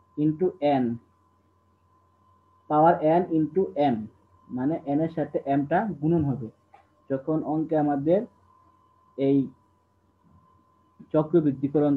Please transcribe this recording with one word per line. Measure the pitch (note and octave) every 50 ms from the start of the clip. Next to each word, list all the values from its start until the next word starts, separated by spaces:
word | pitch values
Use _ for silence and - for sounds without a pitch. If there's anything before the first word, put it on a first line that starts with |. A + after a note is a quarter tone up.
| _ _ _ - D3+
into | D#3 D3+ D3+ F#3 F3+ - - C#3+ C#3+ C#3+
এন, | C3 B2+ A#2 A#2 A#2 - _ _ _ _ _ _ _ _ _ _ _ _ _ _ _ _ _ _ _ _ _ _ _ _ _ _ _ _ _ _ _ _ _
পাওয়ার | D3+ D3+ D#3 E3+ F3+ - D3+ D3+ D#3+
এন | F3 F#3+ F3+ E3 D#3+
into | D#3 C#3+ D3+ F#3+ F#3+ F#3+ F#3+ C#3+ D3 C#3+
এম, | A#2+ A2 G#2+ G2+ - _ _ _ _ _ _ - A#2+ B2+
মানে | B2+ C#3+ E3 D#3+ - C3+
এন | C#3+ D3+ D#3+
এর | D#3+ E3 -
সাথে | D3 C#3+ - F3 - C3+ C#3
এমটা | C#3+ C#3+ C#3 E3 F3+ A3+ G#3+ E3+ C#3
গুণন | C#3+ D#3 E3+ E3+ D3+ C#3
হবে। | B2+ A2+ A2+ A2 - _ _ _ _ - _ _ _ _ _ _
যখন | C#3 C3+ - D#3+ D#3 D#3+ - C#3 D3+
অঙ্কে | D#3 D#3+ D3+ D#3+ D3+ D3
আমাদের | D3 C#3+ C#3 C#3 D#3 F3 G#3 A#3+ - _ _ _ _ _ _ _ _ _ _ _ _ _ _ _ _ _ -
এই | C#3 C#3 C#3 C#3 C3 - - _ _ _ _ _ _ _ _ _ _ _ _ _ _ _ _ - _ _ _ _ _ _ _ _ _ _ _ _ - _ -
চক্রবৃদ্ধিকরণ | D#3 D3+ D#3 E3+ E3+ D#3 D3 C3 C3+ C#3 C#3 D3 D#3 D3 D3 C#3+